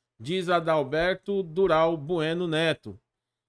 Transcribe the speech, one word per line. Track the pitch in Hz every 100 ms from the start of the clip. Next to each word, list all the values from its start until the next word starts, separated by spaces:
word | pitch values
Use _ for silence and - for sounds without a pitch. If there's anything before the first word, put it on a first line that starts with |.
| _ _
diz | 117 185 175
Adalberto | 175 165 160 135 151 175 185 - 202
Dural | 185 156 190 156 165 165
Bueno | 143 175 156 170 175
Neto, | 156 165 151 110 98 _ _ _ _